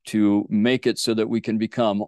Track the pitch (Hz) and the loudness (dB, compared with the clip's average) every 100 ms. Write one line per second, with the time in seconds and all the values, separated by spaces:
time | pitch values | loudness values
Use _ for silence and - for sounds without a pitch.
0 | - 107 104 101 - 107 113 127 123 110 | -6 0 2 2 0 0 2 2 0 -2
1 | - 113 110 117 113 110 110 - 113 101 | -2 0 0 -2 -2 -2 -2 0 0 0